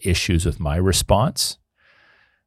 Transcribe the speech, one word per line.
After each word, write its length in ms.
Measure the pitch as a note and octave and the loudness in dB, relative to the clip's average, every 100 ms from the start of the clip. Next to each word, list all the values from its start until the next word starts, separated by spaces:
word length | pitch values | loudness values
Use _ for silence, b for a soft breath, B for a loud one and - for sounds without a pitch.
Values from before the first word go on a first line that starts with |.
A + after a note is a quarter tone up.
issues 420 | G2 F2 - F2 F#2+ | -2 -2 0 0 0
with 140 | - | -2
my 160 | D2+ D#2+ | -2 0
response. 800 | F#2 F2 - G2+ B2+ - - - _ b b b b b b b | 2 0 2 2 2 -2 -6 -8 _ b b b b b b b